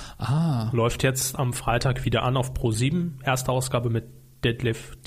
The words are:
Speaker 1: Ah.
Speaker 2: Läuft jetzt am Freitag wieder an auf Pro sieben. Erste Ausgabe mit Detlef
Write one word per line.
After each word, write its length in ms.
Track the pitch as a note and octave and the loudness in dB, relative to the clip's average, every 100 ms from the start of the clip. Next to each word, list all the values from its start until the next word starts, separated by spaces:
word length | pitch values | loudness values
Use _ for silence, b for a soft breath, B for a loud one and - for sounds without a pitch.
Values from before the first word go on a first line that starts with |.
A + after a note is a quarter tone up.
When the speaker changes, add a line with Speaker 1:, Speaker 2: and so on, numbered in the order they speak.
| B B | B B
Speaker 1:
Ah. 520 | - D3 E3 B2+ A2 | -2 2 2 2 0
Speaker 2:
Läuft 280 | A#2 A#2 - | 2 2 2
jetzt 340 | C3+ C3 - - | 0 2 -2 -2
am 140 | B2+ | -2
Freitag 520 | A#2+ - A#2 C3+ B2 A#2 | -2 0 2 2 0 0
wieder 180 | A2+ | 2
an 140 | B2 C3 | 2 0
auf 160 | B2 | 0
Pro 180 | - B2 | 0 0
sieben. 460 | A2 C3 F3 F3 C#3 | 2 0 0 -2 -4
Erste 280 | C3+ C3 C3 | -2 0 0
Ausgabe 380 | B2+ B2+ B2 A#2 | -2 0 0 0
mit 160 | A2+ - - - - | -2 -4 -16 -20 -2
Detlef 520 | A#2+ A#2 A#2 A2 - - | 0 0 -2 -4 -8 -10